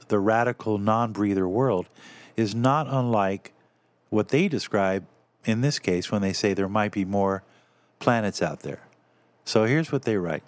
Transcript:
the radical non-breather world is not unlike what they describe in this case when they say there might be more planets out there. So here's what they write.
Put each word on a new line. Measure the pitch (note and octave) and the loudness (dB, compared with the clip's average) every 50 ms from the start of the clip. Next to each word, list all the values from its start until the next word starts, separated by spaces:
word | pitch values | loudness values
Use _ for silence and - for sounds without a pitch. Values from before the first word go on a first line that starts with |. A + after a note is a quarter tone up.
| - _ | -4 _
the | A2 G#2 | 0 2
radical | G2 G#2+ A2 A2+ A#2+ B2 A#2+ - - A2 G#2+ G2+ | 4 4 4 4 2 0 -2 -4 -2 -2 -2 0
non-breather | G2+ G#2 A2 A2+ A#2+ A2+ G#2+ F#2+ G#2 G2+ G2+ F#2+ F#2+ F2+ | 2 2 2 2 0 -2 -2 -2 0 0 2 0 0 0
world | F#2 A2+ C3+ C3 G#2+ F2+ E2+ - _ - - - - - - - - | 0 0 2 2 0 0 -2 -6 _ -20 -20 -20 -20 -20 -20 -10 -4
is | - A2+ G#2 G#2 | -2 -2 -2 0
not | A#2 A#2+ C3 C#3 D3+ D#3 - | 0 2 2 2 2 0 -2
unlike | C#3 C3+ B2 A#2+ A#2 G#2 G2 F#2+ G2 F#2+ - - - _ _ _ _ _ _ _ _ _ _ _ | -2 -2 0 2 2 2 2 2 0 -2 -6 -14 -20 _ _ _ _ _ _ _ _ _ _ _
what | - G#2+ G#2 - | 0 0 0 2
they | - C#3+ F#3 G3+ | 2 2 2 2
describe | D3+ G#2 - - - G#2 G2 F#2+ F#2+ G2 F2+ - _ _ _ _ _ _ _ | 0 -4 -4 -2 0 0 2 2 0 -2 -4 -8 _ _ _ _ _ _ _
in | - A2 A2+ | -4 -2 0
this | B2+ D3 C#3+ - | 0 0 -2 -2
case | - - F2+ F2 F2 - | -2 0 0 0 0 -2
when | - G#2 | -2 -2
they | G2+ G2 F#2 | 0 -2 -2
say | - - G#2 G2 | 0 0 0 0
there | F#2 G2 F#2+ | 0 -2 -2
might | G2+ G#2+ G#2 G#2 | 0 -2 -2 -2
be | - G#2 F#2+ | -2 -4 -4
more | F#2 G2+ G2+ G2 G2 G2 G2 - _ _ _ _ _ _ _ _ _ _ _ | -2 0 0 0 0 -2 -4 -6 _ _ _ _ _ _ _ _ _ _ _
planets | - C3+ A#2+ A#2 G#2+ G2+ - - | 0 0 2 2 0 -2 -2 -2
out | F#2 D#2 D2+ - | -4 -4 -4 -8
there. | - C#2+ C#2+ - - - _ _ _ _ _ _ _ _ _ _ _ | -10 -12 -12 -12 -14 -20 _ _ _ _ _ _ _ _ _ _ _
So | - - A2+ A2 | -2 0 2 2
here's | A2 C3 D#3+ E3 - - | 2 2 0 0 -2 -4
what | C3+ - | -4 -2
they | A#2+ A2 G2 | -2 -2 -2
write. | F2+ E2+ D#2+ D2 - | -2 -2 -4 -6 -8